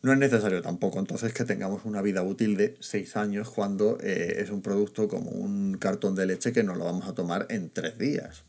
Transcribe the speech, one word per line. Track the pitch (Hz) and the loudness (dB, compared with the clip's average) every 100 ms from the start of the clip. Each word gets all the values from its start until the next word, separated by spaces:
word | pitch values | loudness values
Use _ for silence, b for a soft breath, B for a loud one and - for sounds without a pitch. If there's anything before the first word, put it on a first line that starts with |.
No | 127 | 4
es | 135 | 6
necesario | 139 117 104 92 | 6 6 4 0
tampoco, | 85 87 98 95 | 0 0 0 0
entonces, | 98 - 113 | -2 -2 -2
que | 113 | -2
tengamos | - 101 95 101 | -2 0 -2 -4
una | 110 104 | -4 0
vida | 101 95 | 0 2
útil | 90 98 110 98 | 0 0 2 4
de | 107 - | 2 0
seis | - 107 - 110 | -6 -6 -4 -4
años | 104 101 107 | -2 -2 -4
cuando, | - 101 98 107 117 | -4 -2 2 2 2
eh, | 101 92 85 - | -2 -2 0 -2
es | 98 | -2
un | 101 | -4
producto | 104 101 104 - 107 | 0 0 0 0 0
como | 95 - | 0 -4
un | - 98 101 98 95 | -4 -2 0 0 0
cartón | 98 95 98 | -2 0 0
de | 95 92 | 2 0
leche | 92 120 | 2 2
que | 123 | 2
no | 104 90 | 2 0
lo | |
vamos | 87 90 95 | -2 -2 -4
a | |
tomar | 90 85 90 - | -4 -2 -2 -2
en | 110 82 | -4 -4
tres | - 82 - | -4 -4 -2
días. | 131 147 - - | -2 -2 -4 -14